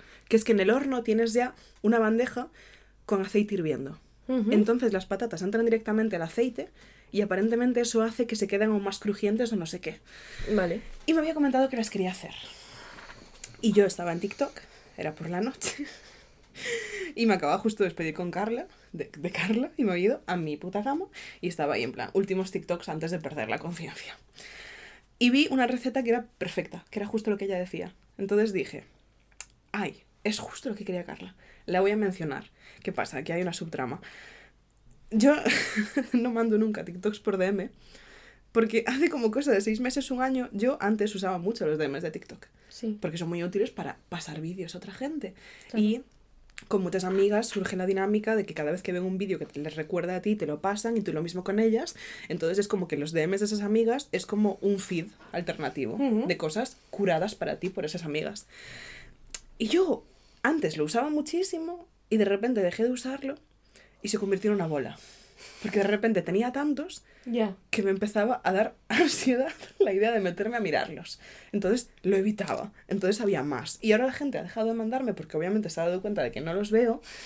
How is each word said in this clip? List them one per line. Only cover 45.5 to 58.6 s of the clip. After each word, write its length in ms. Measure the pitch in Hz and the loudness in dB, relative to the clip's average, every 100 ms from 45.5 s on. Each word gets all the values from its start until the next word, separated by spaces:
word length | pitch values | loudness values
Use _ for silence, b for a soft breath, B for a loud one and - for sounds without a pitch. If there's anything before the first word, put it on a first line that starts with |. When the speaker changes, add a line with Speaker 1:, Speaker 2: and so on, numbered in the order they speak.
| B B | B B
Speaker 2:
Claro. 140 | 226 | 2
Speaker 1:
Y 180 | 214 240 - _ _ - - - - | 2 2 -4 _ _ -20 -20 -16 -2
con 140 | 202 | 0
muchas 220 | 175 185 | 0 0
amigas 420 | 185 190 202 208 214 | 0 4 4 4 2
surge 280 | 202 185 185 | -2 -2 0
la 100 | 185 | 0
dinámica 500 | 190 196 214 214 220 | 2 2 2 2 0
de 80 | 208 | 0
que 80 | |
cada 160 | 156 147 | -2 -2
vez 80 | 180 | -2
que 100 | 190 | -2
ven 100 | 180 | -2
un 140 | 185 190 | -2 -2
vídeo 200 | 196 170 | -2 -2
que 80 | 143 | -4
te, 120 | 143 | -6
les 140 | 151 151 | -6 -6
recuerda 400 | 156 180 170 180 | -4 -2 -2 -2
a 60 | |
ti, 120 | 208 214 | 0 0
te 100 | 147 | 0
lo 140 | 147 | -2
pasan, 360 | 196 202 226 233 | -2 0 0 0
y 40 | |
tú 120 | 196 | 0
lo 100 | 156 | -2
mismo 200 | 170 180 | -2 -4
con 140 | 185 208 | 0 4
ellas. 340 | 226 226 349 - B B - | 4 4 0 -8 B B -8
Entonces 300 | 165 165 196 | -2 0 2
es 100 | 202 | 2
como 200 | 202 175 | 0 0
que 80 | 143 | -2
los 160 | 156 | 0
D 140 | 165 160 | 0 2
Ms 140 | 196 | 2
de 60 | 208 | 0
esas 140 | 208 | 0
amigas 480 | 202 220 226 262 - | 2 4 4 2 -2
es 120 | 185 - | -4 -2
como 320 | 208 208 190 | 2 2 2
un 180 | 196 202 | 2 0
feed 280 | - 175 180 - - | 0 -4 -4 -10 -8
alternativo 640 | 175 170 165 135 143 113 | -6 -4 -4 -6 -4 -4
Speaker 2:
Ujú. 320 | 220 277 220 262 | 0 2 2 2
Speaker 1:
de 100 | 175 | 0
cosas 400 | 156 214 262 - _ | -2 -2 -4 -8 _
curadas 440 | - 196 160 208 | 0 2 2 0
para 240 | - 160 - | -2 -6 -4
ti 80 | 180 | -4
por 140 | 185 | -4
esas 200 | 156 175 | -6 -6
amigas. 420 | 160 151 - 208 - B | -4 -4 -4 -8 -14 B